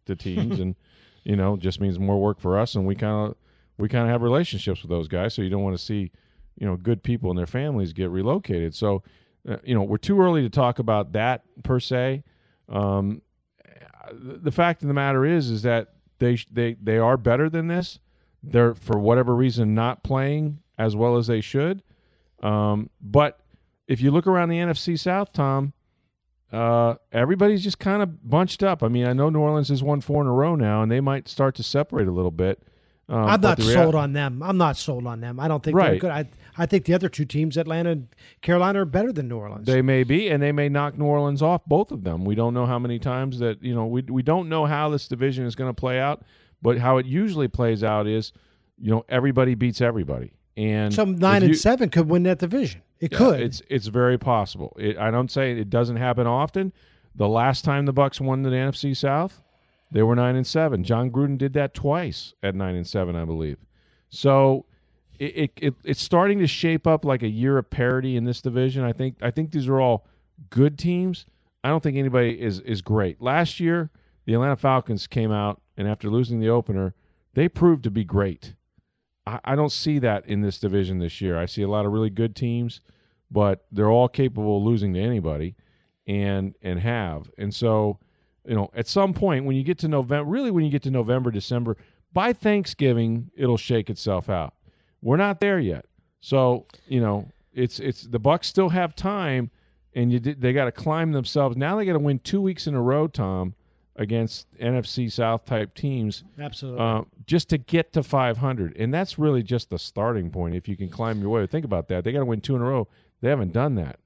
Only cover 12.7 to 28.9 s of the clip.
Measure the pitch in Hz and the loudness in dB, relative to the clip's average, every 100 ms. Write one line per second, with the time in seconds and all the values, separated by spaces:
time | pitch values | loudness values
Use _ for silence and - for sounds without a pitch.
12.7 | 101 101 98 98 107 - _ _ _ - | -2 0 0 -2 -4 -12 _ _ _ -20
13.7 | - - _ - 113 127 160 156 139 175 | -20 -20 _ -20 -18 -16 -6 -4 2 2
14.7 | 165 143 143 139 131 143 170 127 110 120 | 2 -2 0 2 2 4 2 0 0 0
15.7 | 117 - _ _ _ 123 120 - 113 117 | 0 -2 _ _ _ 2 2 -2 -2 -2
16.7 | 107 104 110 117 131 117 123 160 165 165 | -2 0 2 4 4 2 2 2 0 -2
17.7 | 175 180 - _ _ _ _ - 120 117 | -2 -4 -10 _ _ _ _ 0 4 4
18.7 | 117 - 107 104 123 123 120 131 117 107 | 2 -2 2 4 4 4 4 4 4 2
19.7 | 107 120 123 - 131 139 151 156 147 - | 2 0 -2 -4 -2 0 -2 -2 -6 -12
20.7 | - 110 104 120 120 117 113 - 135 160 | -4 -2 2 2 2 2 0 0 -2 0
21.7 | 196 - _ _ _ _ _ 107 104 104 | -2 -10 _ _ _ _ _ -2 2 2
22.7 | 104 110 - 101 139 147 - _ _ _ | 0 -4 -12 -8 -2 -2 -4 _ _ _
23.7 | _ - 120 135 156 185 180 170 170 175 | _ -6 0 2 2 2 2 0 -2 -2
24.7 | 160 - 165 185 190 202 - 139 135 139 | -4 -4 -4 -2 -4 -4 -2 0 0 -4
25.7 | - _ _ _ _ _ _ _ 110 117 | -8 _ _ _ _ _ _ _ -2 2
26.7 | 117 117 117 _ 117 127 185 208 208 196 | 4 2 0 _ 0 0 4 4 4 0
27.7 | - 196 208 196 160 117 151 185 - 196 | -4 -2 0 -2 -4 0 2 2 0 0
28.7 | 170 113 | 2 0